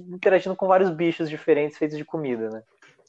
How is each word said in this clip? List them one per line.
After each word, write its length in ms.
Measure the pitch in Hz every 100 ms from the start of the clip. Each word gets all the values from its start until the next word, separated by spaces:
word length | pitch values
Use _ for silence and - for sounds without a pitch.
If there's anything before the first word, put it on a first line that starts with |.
| 180
interagindo 420 | 180 208 185 190 190
com 120 | 190
vários 220 | 185 190
bichos 380 | 160 170 - 160
diferentes 480 | 151 - 147 151 -
feitos 200 | 156 151
de 80 | 147
comida, 440 | 160 143 117 110
né? 120 | 110 - _ _ _